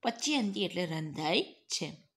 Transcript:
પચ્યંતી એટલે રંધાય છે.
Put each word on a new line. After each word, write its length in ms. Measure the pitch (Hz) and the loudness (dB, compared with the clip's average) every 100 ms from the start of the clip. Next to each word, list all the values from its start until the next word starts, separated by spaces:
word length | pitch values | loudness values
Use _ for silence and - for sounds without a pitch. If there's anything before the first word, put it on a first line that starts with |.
પચ્યંતી 600 | 240 240 - 294 208 202 202 | -2 -2 0 2 2 0 -2
એટલે 200 | 180 180 | 0 -2
રંધાય 580 | 160 156 139 156 202 | -2 -4 -2 2 2
છે. 540 | - - _ - 170 - _ | 0 -8 _ -4 -4 -10 _